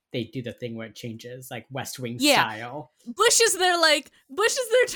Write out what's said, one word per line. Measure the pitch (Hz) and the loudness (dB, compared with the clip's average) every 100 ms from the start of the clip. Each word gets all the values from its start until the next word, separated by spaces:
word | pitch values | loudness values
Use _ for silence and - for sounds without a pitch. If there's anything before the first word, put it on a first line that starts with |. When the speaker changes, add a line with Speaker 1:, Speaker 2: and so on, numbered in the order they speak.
| _ | _
Speaker 1:
they | 123 | -6
do | 110 131 | -6 -8
the | 117 | -10
thing | - 120 113 | -8 -10 -10
where | 113 | -12
it | 104 | -12
changes, | 123 110 120 127 127 | -12 -12 -14 -16 -14
like, | 120 - | -14 -10
West | 131 110 - | -10 -8 -8
Wing | 123 123 | -8 0
Speaker 2:
Yeah. | 285 233 113 | 2 4 2
Speaker 1:
style. | 110 120 143 - _ - | -4 -10 -12 -14 _ -8
Speaker 2:
Bush | 240 453 453 | 2 4 6
is | 453 339 | 4 4
their, | 359 349 | 2 4
like, | 320 302 - _ _ | 4 2 -2 _ _
Bush | 277 440 554 | 0 0 0
is | 466 | 2
their | 480 480 | 2 2